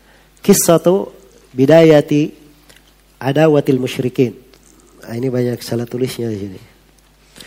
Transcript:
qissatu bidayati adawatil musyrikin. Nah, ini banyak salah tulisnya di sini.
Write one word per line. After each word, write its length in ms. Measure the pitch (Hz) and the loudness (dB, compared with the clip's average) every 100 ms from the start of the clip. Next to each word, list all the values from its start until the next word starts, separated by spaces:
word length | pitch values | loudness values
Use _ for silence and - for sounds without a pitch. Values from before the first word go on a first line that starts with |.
| _ _ _ _ | _ _ _ _
qissatu 720 | - 190 - 165 175 196 - - _ _ _ | 0 2 2 2 2 -2 -4 -14 _ _ _
bidayati 800 | 127 135 165 160 147 147 147 160 - _ _ _ _ _ _ _ _ | 0 4 6 6 4 2 -2 -4 -8 _ _ _ _ _ _ _ _
adawatil 560 | 131 139 160 147 147 131 | -4 0 2 2 0 -2
musyrikin. 560 | 127 - 127 143 120 90 _ _ _ _ _ _ | -4 -6 -6 -2 -4 -4 _ _ _ _ _ _
Nah, 100 | - 117 | -16 -10
ini 80 | 131 | -6
banyak 320 | 123 123 117 | -4 -6 -8
salah 240 | - 117 | -10 -10
tulisnya 480 | 120 123 127 - 117 | -8 -8 -8 -8 -10
di 60 | 104 | -10
sini. 200 | 101 95 - _ _ _ _ _ _ _ | -12 -16 -20 _ _ _ _ _ _ _